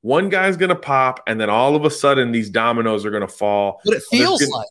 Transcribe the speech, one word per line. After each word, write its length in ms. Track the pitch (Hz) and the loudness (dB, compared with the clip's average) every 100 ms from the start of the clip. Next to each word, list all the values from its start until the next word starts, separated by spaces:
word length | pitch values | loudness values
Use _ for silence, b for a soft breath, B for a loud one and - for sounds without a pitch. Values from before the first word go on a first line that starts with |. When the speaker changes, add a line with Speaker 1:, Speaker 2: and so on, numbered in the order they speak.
Speaker 1:
one 280 | 110 147 196 | 0 0 0
guy's 280 | 190 190 180 | 0 0 0
gonna 200 | 185 175 | 0 -2
pop, 440 | - 135 131 131 - | 0 2 2 -2 -6
and 120 | 110 | -2
then 80 | 107 | 0
all 260 | 107 135 151 | 2 4 2
of 80 | |
a 60 | 151 | 0
sudden, 420 | 147 143 135 120 | 0 2 2 2
these 180 | 117 104 | -2 -2
dominoes 540 | 113 117 117 113 107 | 0 0 0 0 -2
are 60 | 104 | -2
gonna 180 | 104 98 | -4 -6
fall. 520 | - 104 104 101 - | -4 0 0 0 -2
Speaker 2:
But 100 | - | -2
it 80 | 226 - | -2 -2
Speaker 1:
There's 120 | 233 | 0
Speaker 2:
feels 180 | 339 381 | 2 0
Speaker 1:
gonna, 160 | 139 131 | -2 -4
Speaker 2:
like, 120 | 107 | -10